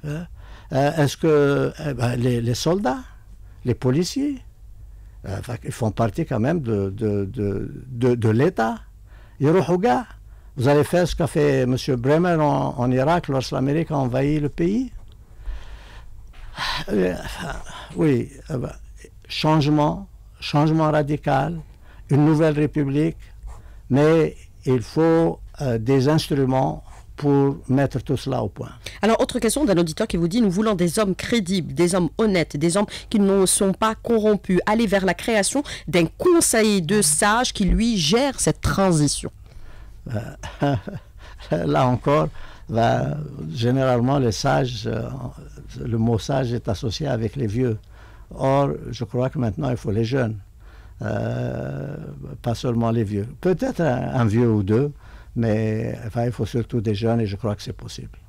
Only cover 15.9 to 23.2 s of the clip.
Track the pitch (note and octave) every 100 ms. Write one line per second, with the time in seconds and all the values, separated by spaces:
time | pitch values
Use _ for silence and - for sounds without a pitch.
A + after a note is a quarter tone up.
15.9 | - - - - - - - - - -
16.9 | G2+ C3 - - - E3+ C3 - - -
17.9 | F3 D#3+ B2 - - - C#3+ - - -
18.9 | - - - - - D#3 D#3 C#3+ D3+ D3+
19.9 | F3 G3 - - - - D3 D#3 D#3+ D#3
20.9 | D3+ C#3+ D3 - C#3 D3 E3+ - - -
21.9 | - - C#3+ D3+ D#3 D#3+ D3+ D3+ D#3 C#3
22.9 | C#3 D#3+ -